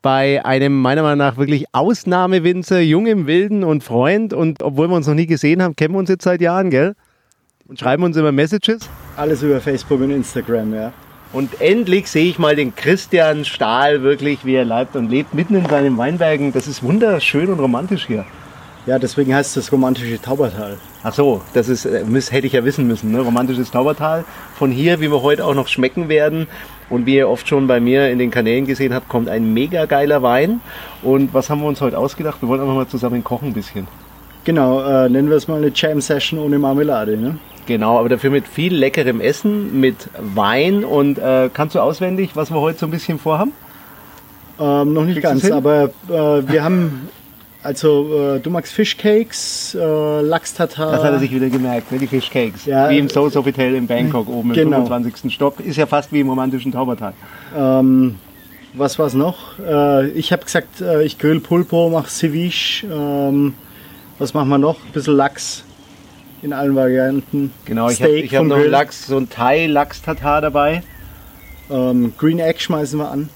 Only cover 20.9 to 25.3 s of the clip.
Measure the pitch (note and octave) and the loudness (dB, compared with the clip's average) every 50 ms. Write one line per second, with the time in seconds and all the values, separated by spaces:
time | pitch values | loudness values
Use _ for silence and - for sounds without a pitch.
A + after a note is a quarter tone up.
20.9 | - - - A2 - - C#3+ C#3 A#2+ F#2+ - - - B2 A#2 A#2 B2+ A#2 - - | -20 -10 -8 -6 -2 2 2 2 2 0 -4 -2 0 0 0 0 -2 -2 -2 -2
21.9 | F#2+ A2 F2+ A2 A2+ C3+ C3 - B2 C#3 B2+ C3 - C3+ A#2 C3 C#3+ - C3+ A#2+ | -2 -2 0 0 0 0 0 0 -2 -2 0 2 0 2 0 0 0 0 0 0
22.9 | A2+ G#2 - G#2+ G#2+ A#2+ C3 A#2+ A#2 A#2+ B2+ B2+ C3 B2 B2+ - - B2 C3 D3 | 0 -2 -2 -2 0 0 0 0 0 0 0 -2 -2 -4 -4 -2 0 0 0 0
23.9 | D3+ D3+ D3 D#3 D#3+ E3 E3 - - - - - - - D3 C3+ B2+ B2 C#3+ E3 | 0 -2 -2 -2 -2 -2 -4 -8 -16 -20 -20 -20 -6 -2 -2 0 0 2 2 2
24.9 | F3 D#3+ D#3 D3+ D3 C3+ A#2+ C#3+ | 2 2 0 0 0 2 4 2